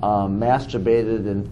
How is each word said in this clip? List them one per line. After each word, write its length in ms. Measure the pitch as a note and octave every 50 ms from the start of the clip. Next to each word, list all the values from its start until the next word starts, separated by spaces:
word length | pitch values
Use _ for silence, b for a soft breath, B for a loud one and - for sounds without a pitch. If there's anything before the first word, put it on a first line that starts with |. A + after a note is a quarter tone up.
| -
um, 340 | G#2 G#2 G2+ G2 F#2+ G2 G#2
masturbated 840 | A2 A#2+ B2+ C3+ C3+ - - A#2 F#2+ A2+ A#2 A#2 A2+ G#2+ A2+ A2 G2+ G#2
and 200 | G2 G2 G2 -